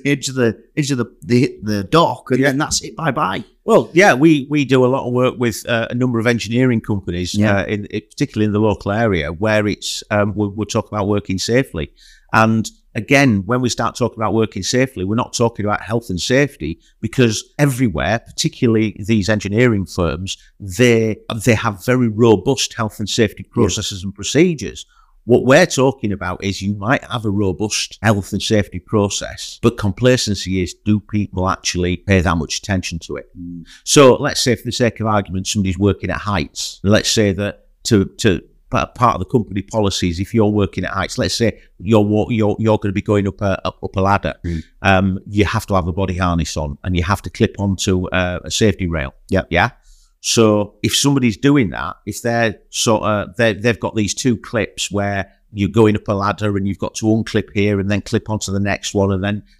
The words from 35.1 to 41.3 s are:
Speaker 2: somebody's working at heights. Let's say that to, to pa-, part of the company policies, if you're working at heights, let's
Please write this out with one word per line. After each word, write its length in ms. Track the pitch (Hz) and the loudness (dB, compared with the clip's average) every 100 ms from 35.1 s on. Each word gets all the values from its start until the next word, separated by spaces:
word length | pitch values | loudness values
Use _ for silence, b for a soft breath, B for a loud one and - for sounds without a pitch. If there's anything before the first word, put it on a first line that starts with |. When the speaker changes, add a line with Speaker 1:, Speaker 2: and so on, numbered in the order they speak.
| 107 95 92 92 | -4 -4 -6 -4
Speaker 2:
somebody's 320 | 104 95 92 | -4 -2 0
working 320 | 101 95 92 | 0 0 -4
at 80 | 78 | -8
heights. 640 | 104 98 71 - - - | -4 -4 -4 -8 -12 -6
Let's 260 | 95 104 - | 0 0 2
say 220 | - 104 | 0 0
that 340 | 92 101 - _ _ | 0 -6 -8 _ _
to, 200 | - 110 95 - | 2 2 2 0
to 220 | 110 87 - _ _ | 0 0 -4 _ _
pa-, 160 | 117 - | -4 -4
part 300 | - 120 - | 0 0 0
of 20 | |
the 60 | |
company 380 | 92 127 98 95 | -2 -2 -2 -6
policies, 580 | - 113 101 - 90 85 | -4 0 0 0 -2 -2
if 120 | 98 | -2
you're 140 | 113 104 | 2 2
working 380 | 104 95 - | 2 0 -2
at 80 | 90 | -6
heights, 260 | 98 87 - | -4 -6 -2
let's 160 | 95 | -4